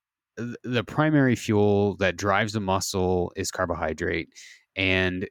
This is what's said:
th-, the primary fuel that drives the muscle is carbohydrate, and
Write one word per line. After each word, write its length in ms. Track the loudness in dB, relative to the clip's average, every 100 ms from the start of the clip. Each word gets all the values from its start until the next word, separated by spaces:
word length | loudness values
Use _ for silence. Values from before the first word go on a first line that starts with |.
| _ _ _ -12
th-, 180 | -10 -10
the 180 | -4 -4
primary 540 | -2 0 2 4 4 2
fuel 580 | 2 4 4 4 2 2
that 200 | -2 0
drives 380 | 0 0 0
the 60 | -2
muscle 720 | 0 0 0 -2 0 0 -2 -6
is 140 | -8
carbohydrate, 800 | -4 -4 -2 -4 -4 -4 -4 -8 -16 -20 -20 _ -2
and 520 | 0 2 0 -2 -8